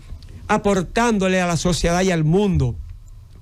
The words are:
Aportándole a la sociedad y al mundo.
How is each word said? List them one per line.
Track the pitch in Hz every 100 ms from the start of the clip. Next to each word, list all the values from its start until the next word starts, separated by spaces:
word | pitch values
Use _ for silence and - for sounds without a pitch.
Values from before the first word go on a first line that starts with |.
| - - - - -
Aportándole | 208 208 196 170 - 240 208 190 185
a | 175
la | 170
sociedad | 180 165 175 170
y | 190
al | 170
mundo. | 156 180 208 165 127 - - - - - - -